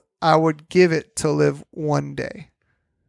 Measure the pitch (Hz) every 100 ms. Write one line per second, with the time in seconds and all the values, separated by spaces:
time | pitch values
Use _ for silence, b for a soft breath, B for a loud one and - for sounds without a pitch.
0 | - _ 165 156 160 151 - 180 180 160
1 | - - 151 147 147 143 - - 151 143
2 | 143 139 - - - _ _ _ _ _